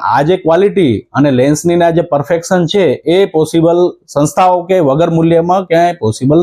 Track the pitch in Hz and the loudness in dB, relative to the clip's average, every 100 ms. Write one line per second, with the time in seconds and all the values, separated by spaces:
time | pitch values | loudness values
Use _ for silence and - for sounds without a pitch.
0 | 98 117 151 185 185 165 202 190 156 101 | 0 -2 0 -2 0 0 0 0 0 -2
1 | - 123 143 127 135 147 170 175 170 165 | -4 -2 0 2 0 0 0 0 2 0
2 | 165 143 147 170 - 185 165 202 170 123 | -2 -2 -2 -4 -2 -2 0 0 0 -2
3 | - 180 196 160 151 165 165 170 180 - | 0 0 0 0 -2 0 2 2 0 -2
4 | - 139 151 - 185 180 170 185 147 135 | -8 -4 -2 0 0 0 0 0 0 0
5 | 170 165 165 165 170 185 185 165 175 170 | 0 0 2 2 0 -2 0 0 0 -2
6 | - - 269 170 | -4 -2 0 2